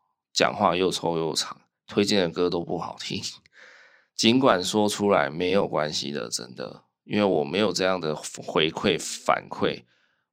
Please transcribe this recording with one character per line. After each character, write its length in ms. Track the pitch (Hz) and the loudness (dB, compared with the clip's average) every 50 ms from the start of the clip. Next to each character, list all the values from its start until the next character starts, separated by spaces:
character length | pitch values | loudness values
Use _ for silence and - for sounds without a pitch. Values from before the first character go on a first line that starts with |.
| _ _ _ _ _ _ - | _ _ _ _ _ _ 0
讲 180 | - 85 58 | 2 2 2
话 240 | - - 104 90 85 | 2 2 2 2 4
又 140 | 90 95 87 | 4 2 2
臭 300 | - - - 85 85 80 | 0 0 -2 -2 -2 -2
又 120 | 80 78 - | -2 -2 -2
长， 260 | - - - - _ _ _ _ _ _ | -4 -4 -6 -10 _ _ _ _ _ _
推 180 | - - 107 104 | -4 0 0 2
荐 180 | 98 104 98 | 2 2 2
的 80 | 87 82 | 0 0
歌 200 | 80 90 87 87 | 0 0 -2 0
都 140 | 87 85 82 | 0 -2 -4
不 160 | 82 90 85 | -4 -6 -8
好 180 | - - - - | -8 -10 -10 -12
听， 220 | - - - 104 - - - - _ _ _ - - - - - - - _ _ _ _ - | -10 -8 -8 -8 -8 -10 -12 -14 _ _ _ -20 -20 -20 -20 -20 -20 -20 _ _ _ _ -6
尽 240 | - - 110 120 131 | 2 4 6 6 6
管 240 | 135 123 101 90 92 | 6 6 4 4 2
说 260 | - - 107 104 104 | 0 2 2 2 2
出 220 | - - 104 101 | 2 0 2 4
来 180 | 98 82 71 69 | 4 4 2 0
没 220 | 76 85 90 90 | -2 -2 -2 0
有 160 | 92 101 - | 2 2 0
关 260 | - - 76 76 76 85 | 0 0 -2 -2 -2 -4
系 180 | - - 69 | -6 -6 -6
的， 160 | 71 65 57 | -6 -8 -8
真 280 | 58 - - 60 64 62 | -6 -8 -8 -8 -10 -12
的， 300 | - 60 50 - - _ _ _ _ _ | -12 -12 -12 -12 -16 _ _ _ _ _
因 160 | - - 104 | -4 0 2
为 40 | 104 | 2
我 200 | 98 90 78 71 | 4 2 2 0
没 160 | 71 82 101 | 0 0 0
有 120 | 110 95 | 0 0
这 140 | 87 90 92 | 0 0 0
样 160 | 92 92 90 | 0 0 0
的 140 | 80 78 76 | -2 -4 -4
回 560 | - - - - - - - - 82 78 80 | -4 -8 -12 -12 -12 -10 -2 0 2 2 2
馈 260 | - - - 104 82 - | 0 0 0 0 0 0
反 480 | - - - - - - - - 50 | -4 -8 -10 -4 0 0 0 0 -2
馈， 360 | 50 - - 101 87 71 - - _ _ _ _ _ _ _ _ _ | -10 -6 -4 -2 -2 -4 -4 -12 _ _ _ _ _ _ _ _ _